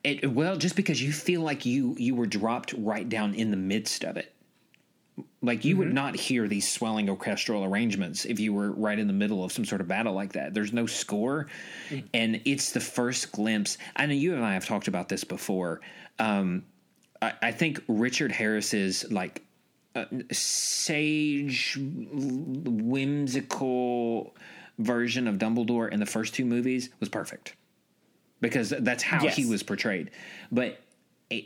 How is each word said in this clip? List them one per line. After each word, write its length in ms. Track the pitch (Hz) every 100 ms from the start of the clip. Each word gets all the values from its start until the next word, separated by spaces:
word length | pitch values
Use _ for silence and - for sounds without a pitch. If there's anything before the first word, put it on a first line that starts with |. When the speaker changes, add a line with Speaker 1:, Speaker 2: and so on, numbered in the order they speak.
Speaker 1:
It, 280 | 143 143 139
well, 260 | 123 165 185
just 180 | 175 180
because 240 | 196 147
you 120 | 135
feel 300 | 147 - 180
like 260 | 156 143 123
you, 280 | 131 123 -
you 160 | 120 123
were 100 | 113
dropped 480 | 101 110 120 - 120
right 320 | 107 110 110
down 280 | 110 104 101
in 160 | 113
the 60 | 98
midst 460 | 95 107 107 -
of 140 | - -
it. 160 | - _ _ _ _ _ _ _ _ - - -
Like, 220 | 123 117 135
you 120 | 190
would 100 | 165
Speaker 2:
Mm-hmm. 40 | 131
Speaker 1:
not 200 | 139 -
hear 320 | - 127 104
these 200 | 101 -
swelling 400 | - 113 107 101
orchestral 520 | 95 - 101 - 104
arrangements 640 | 95 101 117 98 90 76 -
if 140 | 107
you 140 | 107
were 180 | 101 101
right 260 | - 107 104
in 80 | 104
the 80 |
middle 300 | 98 104 104
of 80 | 92
some 140 | - 107
sort 160 | 98
of 60 | 87
battle 260 | 98 113
like 200 | 95 101
that. 220 | 82 69 101
There's 180 | 104
no 140 | 117 113
score, 580 | - - 104 120 147 147 - - - -
Speaker 2:
Mm. 140 | 139 110
Speaker 1:
and 300 | 120 113 110 139
it's 260 | 139 -
the 80 | 120
first 520 | - - 123 127 -
glimpse. 460 | - 107 110 98 - - -
I 120 | 147
know 80 | 139
you 180 | 165
and 100 | 156
I 120 | 113 95
have 100 | -
talked 220 | 104 -
about 220 | 90 85
this 140 | 95
before. 580 | - 92 - 95 87 82 - - - -
Um, 460 | 110 101 92 90 - _ _ _ _ -
I, 120 | 110 -
I 80 | 117
think 320 | - 165 135 -
Richard 440 | 107 123 127 139
Harris's, 760 | 104 110 107 104 107 95 92 -
like, 320 | 104 92 - - _ _ _ _
uh, 120 | - - 127 -
sage, 1500 | - - - - - - 151 151 156 151 143 143 127 - 139
whimsical 2500 | 135 190 113 143 135 127 156 131 147 113 113 135 135 147 139 135 135 - 131 127 123 120 117 113 - - - - - -
version 480 | 110 120 120 120 120
of 80 | 101
Dumbledore 560 | 113 117 113 117 113
in 80 | 104
the 60 | 101
first 280 | - 113
two 120 | - 123
movies 440 | 120 127 127 123 -
was 100 | 104
perfect, 460 | 107 - - - - _ _ _ _ _ _ _ -
because 300 | 117 135 107
that's 340 | 135 123 123
how 160 | - 175 143
he 140 | -
Speaker 2:
Yes. 80 | 120
Speaker 1:
was 120 | 104
portrayed. 460 | - 98 117 95 - - - - -
But 280 | 117 123 - - _ _ _ -
it, 160 | 113